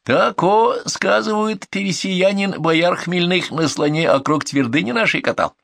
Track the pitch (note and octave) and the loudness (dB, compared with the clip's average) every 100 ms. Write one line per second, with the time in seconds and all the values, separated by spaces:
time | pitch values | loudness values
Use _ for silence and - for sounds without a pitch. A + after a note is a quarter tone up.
0 | - C#3+ G#3+ G3+ F3 G#3+ A#3 - - - | 0 2 2 0 2 4 2 0 -6 -4
1 | G3 G#3 A3 G#3+ G#3+ G#3 - G3 G3 F3+ | 0 0 0 -2 -2 -4 -6 -4 -4 -4
2 | F#3+ F#3 F#3 G3 G3 - D#3+ D#3+ F3 F3+ | -2 2 2 2 -2 -2 0 2 2 0
3 | E3+ F3+ F3 F3+ - D3 D#3 - D3 D#3 | -2 -2 0 0 -2 -2 -2 0 0 2
4 | E3 C#3 C#3 D3 - C#3+ B2 C#3 G3+ A#3+ | 2 2 2 -2 0 -2 0 0 0 0
5 | G#3 - - - D#2+ _ | 0 0 -2 0 -2 _